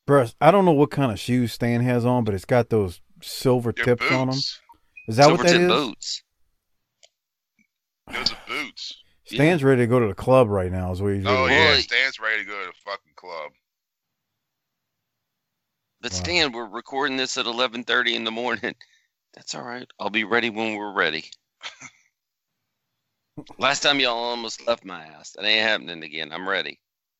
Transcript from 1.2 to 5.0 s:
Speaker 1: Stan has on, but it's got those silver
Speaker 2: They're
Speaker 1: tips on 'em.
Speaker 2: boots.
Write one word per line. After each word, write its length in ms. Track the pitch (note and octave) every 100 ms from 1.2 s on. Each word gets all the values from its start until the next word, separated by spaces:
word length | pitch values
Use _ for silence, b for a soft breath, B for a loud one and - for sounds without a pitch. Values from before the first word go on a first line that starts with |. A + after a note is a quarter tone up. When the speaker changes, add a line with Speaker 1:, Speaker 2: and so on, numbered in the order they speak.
| - B2 A#2
Speaker 1:
Stan 280 | - A#2+ A#2+
has 240 | B2 B2 A#2+
on, 200 | B2 A2
but 100 | F#2+
it's 100 | -
got 240 | B2+ A2+
those 300 | A2 F#2+ - _ _
silver 500 | - - C3 B2 A#2
Speaker 2:
They're 140 | - B2+
Speaker 1:
tips 260 | A#2+ -
on 100 | B2+
'em. 40 | C3 C3+
Speaker 2:
boots. 240 | - - _ _ _ -